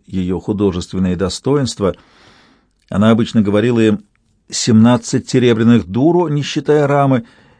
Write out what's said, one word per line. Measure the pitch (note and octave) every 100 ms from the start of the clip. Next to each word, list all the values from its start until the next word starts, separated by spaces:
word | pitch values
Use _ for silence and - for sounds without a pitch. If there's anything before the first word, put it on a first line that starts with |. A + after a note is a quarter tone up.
| -
её | F#2+ F2+ F2
художественные | - G2 G2+ F2 - F#2 F#2 F2
достоинства, | F#2 - C3+ C#3+ A#2+ - F#2+ - _ _ _ _ _ _ _ _ -
она | F2 A2
обычно | A2+ - A#2
говорила | G2+ G#2 A#2+ A#2
им: | A2 G2+ _ _ _ _ _
"Семнадцать | - B2+ A2 A#2 A#2+ - B2+ -
серебряных | C3 B2 A2 A#2 A#2 F2
дуро, | A2+ D#3 F3+ D#3+
не | D3
считая | - D#3 D3 D3+ C#3
рамы", | C#3+ C#3 B2+ - _ _